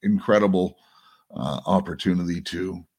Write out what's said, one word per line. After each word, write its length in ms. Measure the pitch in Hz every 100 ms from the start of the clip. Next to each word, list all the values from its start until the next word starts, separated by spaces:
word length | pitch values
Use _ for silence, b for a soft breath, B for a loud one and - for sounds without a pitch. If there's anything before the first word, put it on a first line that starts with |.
incredible, 720 | 101 104 - 104 104 92 92 - b b b b b
uh, 260 | - 65 71 -
opportunity 760 | 92 92 82 - 90 87 87
to 440 | - 87 92 90 82